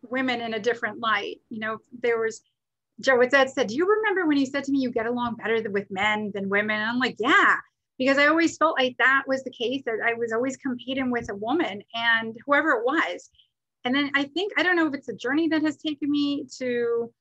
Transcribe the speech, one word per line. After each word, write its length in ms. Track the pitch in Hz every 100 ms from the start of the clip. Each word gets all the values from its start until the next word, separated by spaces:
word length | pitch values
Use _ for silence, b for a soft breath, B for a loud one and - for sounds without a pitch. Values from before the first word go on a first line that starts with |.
women 380 | 226 254 262 240
in 140 | 233
a 40 | 226
different 400 | 214 233 226 208
light. 400 | 233 208 - - _
You 120 | 220
know, 180 | 220 220 _ 240
there 180 | 240 233
was, 220 | 220 220 _ _ _ _ _ -
Josette 460 | 240 254 247 277 262
said, 180 | 269 214
"Do 80 | 233
you 120 | 370
remember 380 | 427 427 370 330
when 100 | 285
you 80 | 269
said 180 | 277
to 80 | 277
me, 80 | 277
you 100 | 254
get 160 | 233 226
along 300 | 247 240 226
better 200 | 202 226
th-, 120 | 214
with 200 | 196 196
men 420 | 190 208 214 214
than 140 | 196 196
women?" 320 | 202 214 214
And 100 | 214
I'm 80 | 240
like, 180 | 220 -
"Yeah," 380 | 226 381 285 170 - _ _ _
because 200 | 262 277
I 80 | 294
always 300 | 320 330 -
felt 200 | 311 285
like 180 | 254 247
that 240 | 240 269 262
was 160 | 262
the 60 | 262
case, 300 | - 233 269 254
that 120 | 220
I 100 | 220
was 180 | 233 233
always 240 | 220 262 269
competing 540 | 269 247 247 269 254
with 200 | 240 233
a 40 |
woman 480 | 202 214 302 262 202 -
and 420 | 233 233 226 226 226
whoever 260 | - 285 311
it 120 | 254
was. 460 | 240 311 175 180 - b b _ _ _
And 100 | 247
then 160 | 269 285
I 100 | 277
think, 280 | 285 320 403 285
I 40 |
don't 120 | 339 349
know 100 | 320
if 60 |
it's 140 | 277 -
a 60 |
journey 340 | 196 240 285 330
that 140 | 311
has 140 | 311 294
taken 340 | 311 294 294
me 340 | 294 285 285 254 -
to 540 | 254 240 233 233 233 _